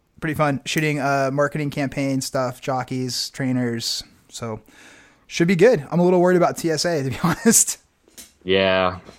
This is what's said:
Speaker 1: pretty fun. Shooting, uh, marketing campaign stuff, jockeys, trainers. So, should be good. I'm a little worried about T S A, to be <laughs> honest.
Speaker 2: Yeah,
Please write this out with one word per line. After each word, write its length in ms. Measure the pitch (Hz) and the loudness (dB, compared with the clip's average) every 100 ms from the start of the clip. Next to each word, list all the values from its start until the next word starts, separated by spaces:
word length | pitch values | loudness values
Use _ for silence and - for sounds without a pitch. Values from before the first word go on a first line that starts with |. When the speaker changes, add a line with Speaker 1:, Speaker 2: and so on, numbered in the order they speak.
| _ - | _ -10
Speaker 1:
pretty 140 | 160 | -6
fun. 260 | 147 147 139 - | -2 0 -2 -4
Shooting, 340 | 165 156 147 | -2 -2 -2
uh, 300 | 135 139 135 | -2 0 0
marketing 380 | 139 143 156 143 | 0 0 -2 -6
campaign 500 | 143 135 143 139 135 | -4 -6 -4 -4 -4
stuff, 400 | - 139 123 - | -4 -4 -4 -6
jockeys, 720 | - 131 123 131 127 - - | -6 -4 -4 -6 -6 -6 -8
trainers. 760 | - 131 127 120 117 - - - _ _ | -6 -2 0 -2 -4 -6 -8 -10 _ _
So, 320 | - 117 110 - - - - - _ - | -12 -10 -10 -14 -20 -20 -20 -20 _ -8
should 220 | - 170 | 0 2
be 80 | 180 | 6
good. 280 | 220 208 131 | 6 4 0
I'm 80 | 165 | 2
a 60 | |
little 160 | 180 185 | 4 4
worried 160 | 180 180 | 4 4
about 220 | 160 131 | 2 0
T 120 | 165 | -4
S 140 | 151 | -2
A, 180 | 175 165 | -2 -2
to 80 | 135 | -4
be 80 | 113 | -4
<laughs> 40 | |
honest. 540 | 170 - 226 - - - _ _ _ - - _ | -4 0 4 4 2 -4 _ _ _ -20 -20 _
Speaker 2:
Yeah, 560 | 92 95 95 92 92 90 - | 0 2 4 4 2 -2 -10